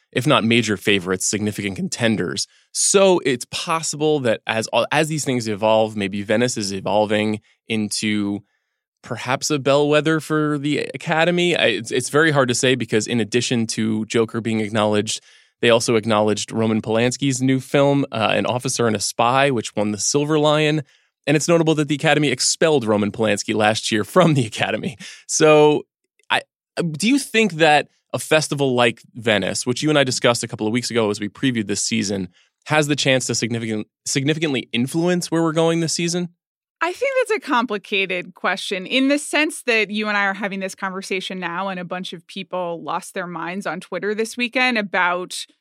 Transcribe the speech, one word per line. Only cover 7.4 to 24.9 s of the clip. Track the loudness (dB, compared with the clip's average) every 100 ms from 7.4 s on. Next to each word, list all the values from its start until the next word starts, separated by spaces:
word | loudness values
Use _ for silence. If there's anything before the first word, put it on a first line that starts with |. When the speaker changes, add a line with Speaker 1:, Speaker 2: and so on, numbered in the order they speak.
| _ _ -6
Speaker 1:
into | -4 -2 -2 -2 0 -2 -4 _ _ _ _ _ _
perhaps | -12 -8 -4 -2 -2
a | -2
bellwether | 2 2 4 2 2 -2
for | 0 -2 0 -2
the | -2 -2 -4
Academy. | -8 -2 2 2 2 2 2
I, | 2
it's, | 0 -2
it's | -4 0
very | 2 4
hard | 4 2
to | 2
say | 2 2
because | 0 0 0
in | -2
addition | 0 -2 0 -2 -2
to | -2 -2 -2 -2
Joker | 0 0 -2
being | -2 -2
acknowledged, | -2 0 2 2 0 -6 _ _ _ 0
they | 4
also | 4 4 0
acknowledged | 2 2 2 0 -2
Roman | -2 0 0
Polanski's | 0 0 0 0 -2 0
new | 0 0
film, | 2 2 4 2 0
uh, | -2 0
An | 2 0
Officer | -2 -2 0 0
and | 0
a |
Spy, | -4 0 2 4 2
which | 0 -4 -4
won | -2
the | -2
Silver | -2 0 0 2
Lion. | 2 2 2 0 -4 _ _ _ 0
And | 0
it's | 4
notable | 2 4 2
that | 0
the | 0
Academy | 2 4 2
expelled | 0 -2 2 2 2 2
Roman | 0 0
Polanski | 0 0 0 -2 0
last | 2 0 -2
year | -2
from | 2 4 4
the | 4 0
Academy. | -2 -2 -2 -6